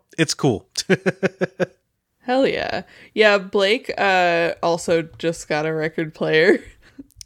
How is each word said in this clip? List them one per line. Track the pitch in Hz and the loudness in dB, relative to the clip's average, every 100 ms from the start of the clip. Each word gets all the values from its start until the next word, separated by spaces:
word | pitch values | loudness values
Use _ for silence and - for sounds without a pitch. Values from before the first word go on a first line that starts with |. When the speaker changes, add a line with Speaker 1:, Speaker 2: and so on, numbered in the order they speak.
| _ - | _ -4
Speaker 1:
it's | 160 | -2
cool. | - 143 98 - - - | 0 0 0 -6 -12 -2
<laughs> | 185 190 185 190 - 185 - 180 _ _ _ _ _ | 0 0 -2 -4 -2 -6 -4 -6 _ _ _ _ _
Speaker 2:
Hell | - 254 262 | -4 0 0
yeah. | - - 202 - - - | 0 -4 -6 -10 -20 -10
Yeah, | 208 214 202 | 2 4 4
Blake, | 190 202 196 247 - - | 0 0 2 0 -4 -2
uh, | 202 185 175 170 170 - | 0 2 2 2 -2 -2
also | 170 170 - 165 160 - | -2 -2 0 -2 -2 -6
just | 165 165 - | -6 -6 -4
got | 151 156 | -4 -2
a | |
record | 160 160 160 160 | -4 -4 -4 -6
player. | - 160 156 180 302 - | -4 0 4 4 2 -2
<laughs> | - _ - - - | -20 _ -20 -20 -20